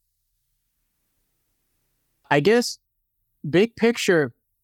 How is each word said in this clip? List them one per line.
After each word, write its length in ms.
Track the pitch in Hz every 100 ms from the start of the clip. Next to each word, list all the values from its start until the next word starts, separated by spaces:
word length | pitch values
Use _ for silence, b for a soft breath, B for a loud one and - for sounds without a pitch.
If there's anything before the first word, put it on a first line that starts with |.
| _ _ _ _ _ _ _ _ _ _ _ _ _ _ _ _ _ _ _ _ _ _ -
I 80 | 147
guess, 400 | 147 240 - - _ _ _ _ _ _ 151
big 280 | 160 226 -
picture, 580 | 233 233 - 170 131 _ _ _